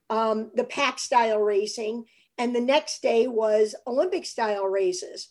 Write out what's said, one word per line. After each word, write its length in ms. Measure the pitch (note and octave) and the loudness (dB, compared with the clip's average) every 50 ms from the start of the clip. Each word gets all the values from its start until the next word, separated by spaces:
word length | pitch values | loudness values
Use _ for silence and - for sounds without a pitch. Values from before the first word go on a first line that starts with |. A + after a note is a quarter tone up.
| _ - | _ -4
um, 400 | A3 A3 A3+ A3 A3 A3 A3 - - | -2 0 0 0 0 -2 -4 -4 -2
the 100 | B3 A#3+ | -4 -4
pack 340 | - - C#4+ C#4 B3+ C4 - | -2 -2 0 0 0 0 -4
style 420 | - - C4+ A#3+ A#3 A3+ G#3+ G#3 | -4 0 2 2 4 4 2 2
racing, 640 | G#3 G#3 G#3 G3 G#3+ G#3 - A#3+ A3 G#3+ A3+ A#3+ A#3 - _ _ _ _ _ - | 2 2 2 2 0 -2 -4 -6 -6 -6 -6 -8 -10 -14 _ _ _ _ _ -4
and 160 | A#3+ A#3+ A#3+ | -2 -2 0
the 60 | A#3+ | 0
next 420 | A#3+ B3+ C4+ D4+ D4+ - - - | 2 4 2 2 2 -2 -4 -2
day 240 | - B3 A#3 A3+ A#3+ B3+ | 0 2 4 4 2 2
was 460 | A#3 A3 A3 G#3+ G#3+ G#3+ G#3+ G#3+ - - - | 0 0 2 2 4 4 2 2 -2 -6 -8
Olympic 400 | B3 A#3+ C4+ E4+ F#4 F#4+ E4+ - | -2 0 0 0 0 -2 -4 -6
style 400 | - - B3 A3+ G#3+ G#3 G3 G3 | -6 -6 -4 -2 -2 -2 -2 -2
races. 640 | F#3+ F#3+ G3 F#3+ F#3 F3+ F#3 - - - - - - | -2 0 0 0 0 -2 -4 -8 -12 -14 -16 -18 -18